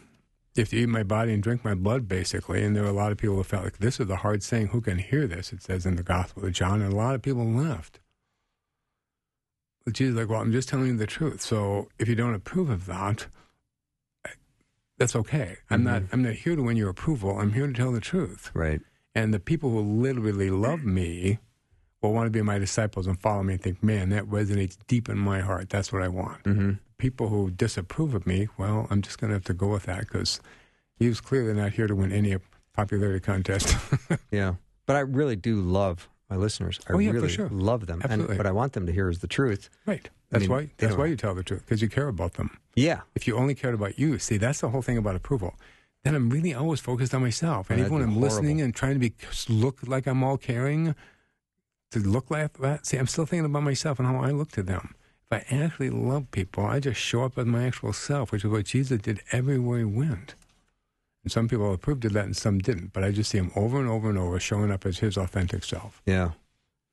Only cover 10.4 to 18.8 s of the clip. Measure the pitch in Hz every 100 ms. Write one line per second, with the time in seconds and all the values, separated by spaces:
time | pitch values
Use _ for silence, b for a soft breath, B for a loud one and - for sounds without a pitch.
10.4 | 110 113 127 139 131 117 107 - 156 113
11.4 | - 113 101 101 - - 113 113 120 107
12.4 | - 180 170 98 92 90 95 110 - b
13.4 | b b _ _ _ _ _ _ - -
14.4 | _ _ _ _ _ - 123 120 110 156
15.4 | 98 - - 107 123 120 95 123 123 113
16.4 | - 170 120 117 101 92 - 147 98 98
17.4 | 104 104 143 120 127 120 - 185 151 -
18.4 | - - 82 78